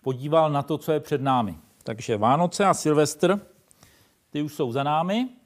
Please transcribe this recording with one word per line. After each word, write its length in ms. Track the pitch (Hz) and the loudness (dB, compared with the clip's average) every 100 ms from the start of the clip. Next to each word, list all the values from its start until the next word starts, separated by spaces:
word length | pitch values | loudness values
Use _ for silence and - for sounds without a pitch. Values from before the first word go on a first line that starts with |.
Podíval 480 | - 127 143 160 156 | -6 -6 2 2 4
na 120 | 143 | 0
to, 160 | 135 156 | -2 -6
co 140 | - | -2
je 80 | 151 | -2
před 220 | 147 147 | -2 -2
námi. 360 | 135 127 107 82 _ _ | 0 0 0 -6 _ _
Takže 340 | - 107 120 107 | -12 -10 -4 0
Vánoce 480 | 110 143 175 - | 2 2 0 0
a 100 | 196 | 0
Silvestr, 680 | 165 151 151 147 - 175 202 - _ _ _ - _ _ _ _ | 2 2 2 2 2 0 0 -4 _ _ _ -20 _ _ _ _
ty 120 | 147 | -8
už 120 | 151 | -8
jsou 180 | - 135 | -4 -4
za 100 | 123 | -2
námi. 460 | 139 151 180 214 254 - | -2 -2 0 -2 -4 -8